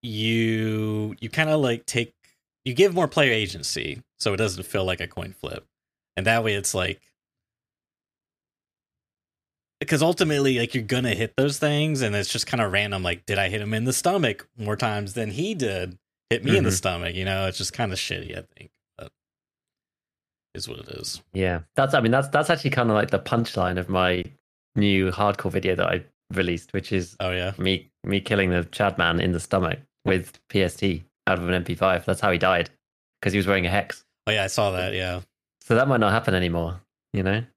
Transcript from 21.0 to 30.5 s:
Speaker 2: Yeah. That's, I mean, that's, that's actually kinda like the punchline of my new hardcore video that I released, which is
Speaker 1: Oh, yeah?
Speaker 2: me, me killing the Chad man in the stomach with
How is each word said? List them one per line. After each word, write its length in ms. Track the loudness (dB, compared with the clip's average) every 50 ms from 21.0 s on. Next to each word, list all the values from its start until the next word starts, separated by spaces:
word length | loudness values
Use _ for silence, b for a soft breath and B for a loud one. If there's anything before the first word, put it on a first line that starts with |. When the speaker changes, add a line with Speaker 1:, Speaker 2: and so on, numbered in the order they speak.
| -10 -10 -10 -12 -14 _ _
Speaker 2:
Yeah. 280 | 0 0 0 0 -2 -6 _ _
That's, 180 | 0 2 4 4
I 80 | 2
mean, 100 | 4 4
that's, 160 | 4 4 2 2
that's 200 | 0 0 2 2
actually 220 | 0 0 0 -2
kinda 220 | 0 2 2 4 4
like 180 | 4 2 2
the 80 | 0 -2
punchline 580 | 0 0 0 0 0 0 0 0 0 0 0 -2
of 100 | -2 0
my 340 | 0 2 2 2 2 0 -2 -6 -12 _ _ _ _ _ _ _ _
new 360 | 2 4 4 4 4 4 2
hardcore 400 | 2 2 2 2 2 0 -4 -4
video 240 | -4 -2 0 0 0
that 120 | 2 2 0
I 160 | 0 -2 -4 _ _ _ _ _ -6
released, 400 | -4 -2 -2 -2 -4 -6 _ -8
which 180 | -6 -6 -2
is 240 | -2 -2 -2 -4 -8 _
Speaker 1:
Oh, 120 | -6 -4
yeah? 220 | -4 -4 -4 -6 -6 -2
Speaker 2:
me, 340 | 0 0 0 0 -2 _ _ _ _
me 160 | -2 -2 -2
killing 300 | 0 0 2 2 2 2
the 140 | 2 0 0
Chad 320 | -2 -2 0 0 0 2 2
man 220 | 2 2 2 2
in 120 | 2 0
the 80 | 0 -2
stomach 400 | -2 0 0 0 0 0 -4 -6 -10 _ _ _ _
with 340 | 0 0 0 -2 -6 -16 -20 _ _